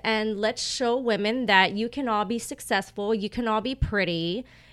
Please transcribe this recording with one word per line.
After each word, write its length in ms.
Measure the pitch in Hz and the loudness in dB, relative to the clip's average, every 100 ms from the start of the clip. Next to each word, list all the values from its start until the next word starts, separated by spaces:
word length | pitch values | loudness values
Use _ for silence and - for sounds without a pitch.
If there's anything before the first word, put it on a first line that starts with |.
and 360 | - 220 220 202 | -2 0 0 0
let's 220 | 214 247 | -2 -2
show 340 | - - 240 247 | -4 -2 0 0
women 500 | 240 202 208 254 220 | 2 0 0 0 4
that 260 | 190 190 | 6 6
you 160 | 202 226 | 2 -4
can 200 | 285 254 | -2 0
all 160 | 208 | 0
be 140 | 196 233 | 0 -2
successful, 720 | - 277 - 202 - - 202 | -6 -10 -2 -2 -2 -4 -2
you 140 | 226 208 | -2 -2
can 180 | 240 233 | -4 0
all 120 | 214 | 0
be 140 | 220 | -2
pretty, 680 | 269 - 208 180 170 165 208 262 - - | -2 -2 0 0 0 -2 -4 -6 -16 -20